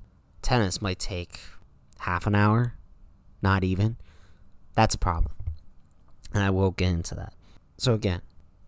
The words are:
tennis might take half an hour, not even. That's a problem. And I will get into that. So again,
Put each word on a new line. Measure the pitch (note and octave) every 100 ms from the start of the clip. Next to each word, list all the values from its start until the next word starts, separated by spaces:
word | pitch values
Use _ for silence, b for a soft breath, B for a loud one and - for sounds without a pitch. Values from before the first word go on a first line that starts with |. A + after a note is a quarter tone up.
| - _ _ -
tennis | - B2+ G2 -
might | G2+ F#2
take | - F#2 F2 - - - - - - -
half | - F2 G#2+
an |
hour, | G2+ G#2 A2 B2 - - - - - - -
not | G2 F#2+
even. | F#2 F#2 A2 A#2 b b b b b - -
That's | - A2
a | -
problem. | - E2 - - - - - - - - - - -
And | G#2+
I | G2
will | F#2+ F#2+
get | F2 F#2
into | E2+ E2 -
that. | - - b b - -
So | B2+
again, | A2 G#2+ F2 - - - -